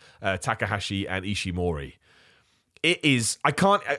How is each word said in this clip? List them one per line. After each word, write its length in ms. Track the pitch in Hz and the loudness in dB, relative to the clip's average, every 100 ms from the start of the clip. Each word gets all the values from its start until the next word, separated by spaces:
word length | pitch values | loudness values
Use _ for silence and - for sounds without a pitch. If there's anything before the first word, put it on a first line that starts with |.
| - - | -20 -8
uh, 160 | 101 92 | -4 -4
Takahashi 720 | - 113 110 107 - 98 98 | -2 -2 -2 -2 -4 -4 -4
and 180 | 95 95 | -6 -4
Ishimori. 680 | 101 95 87 87 78 67 - _ _ _ _ _ _ _ _ | -4 -4 -2 -2 -2 -8 -16 _ _ _ _ _ _ _ _
It 200 | 156 170 | -2 2
is, 360 | 156 127 110 - | 4 4 2 0
I 80 | 143 | 0
can't, 300 | 143 196 202 | 2 4 2
I, 80 | - | 0